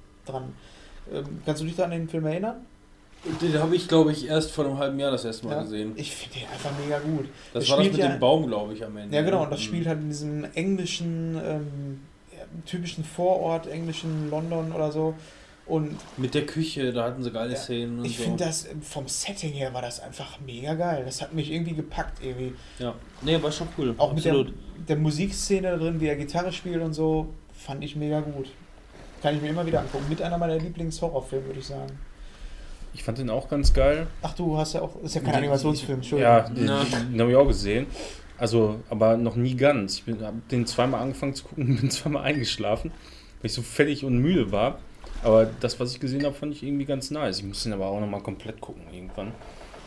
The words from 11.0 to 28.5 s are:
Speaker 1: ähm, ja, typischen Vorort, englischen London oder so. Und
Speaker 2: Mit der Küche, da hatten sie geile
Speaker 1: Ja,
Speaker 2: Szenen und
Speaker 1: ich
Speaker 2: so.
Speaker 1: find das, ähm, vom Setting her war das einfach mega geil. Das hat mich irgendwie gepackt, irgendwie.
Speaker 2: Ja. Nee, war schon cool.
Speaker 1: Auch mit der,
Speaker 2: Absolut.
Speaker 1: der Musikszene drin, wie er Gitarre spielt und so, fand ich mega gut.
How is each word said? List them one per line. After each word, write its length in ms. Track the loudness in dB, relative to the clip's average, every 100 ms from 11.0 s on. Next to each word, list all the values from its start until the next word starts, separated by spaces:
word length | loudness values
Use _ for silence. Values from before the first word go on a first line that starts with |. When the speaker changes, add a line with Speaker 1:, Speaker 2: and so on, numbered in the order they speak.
| -4 -2 -2 -4
Speaker 1:
ähm, 560 | -2 -4 -4 -6 -8 -10 -14 -20 -20
ja, 140 | -18 -16 -14 -8
typischen 360 | -6 -6 -8
Vorort, 640 | -8 0 2 4 2 -2 -4
englischen 640 | -6 -6 -6 -4 -2 -2
London 400 | -4 -2 -2 -2
oder 220 | -2 -2
so. 220 | 0 -2 -4 -12 -20 -20 -20
Und 320 | -2 -2 0 -6 -12 -4
Speaker 2:
Mit 180 | 0
der 120 | 0 0
Küche, 460 | -2 -2 -2 -2
da 120 | 0
hatten 200 | -2 -2
sie 80 | -4
geile 220 | -4 -4
Speaker 1:
Ja, 40 | -4
Speaker 2:
Szenen 400 | -4 -4 -4 -4
und 60 |
Speaker 1:
ich 140 | -4 -2
Speaker 2:
so. 40 |
Speaker 1:
find 160 | -2 0
das, 260 | -2 -2 -6
ähm, 140 | -12
vom 260 | -10 -10 -6
Setting 440 | -6 -6 -6 -6
her 220 | -4 -4
war 80 | -4
das 160 | -8 -10
einfach 400 | -12 -12 -14 -12 -12
mega 280 | -8 -4
geil. 280 | -2 0 -2
Das 160 | -4 -6
hat 120 | -6
mich 160 | -4 -4
irgendwie 240 | -2 -2
gepackt, 440 | -4 -4 -4 -6 -6
irgendwie. 320 | -8 -6 -6 -8 -16 -6
Speaker 2:
Ja. 160 | -6 -6 -14 -6
Nee, 200 | 2 2
war 80 | 2
schon 160 | -2 -6 -2
cool. 180 | -2 2
Speaker 1:
Auch 140 | 2
mit 120 | 4
der, 80 | 4
Speaker 2:
Absolut. 200 | 4 2 -4 -12 -10 0
Speaker 1:
der 80 | 2
Musikszene 800 | 2 2 -2 -2 0 2 2 0
drin, 220 | 0 2
wie 60 | 0
er 80 | 0
Gitarre 360 | -2 -2 -2
spielt 280 | -4 -4 -2
und 100 | -2
so, 420 | 2 2 2 -2 -10 -16
fand 300 | -14 -10 -8
ich 140 | -6 -4
mega 240 | 0 0
gut. 260 | 0 -6 -8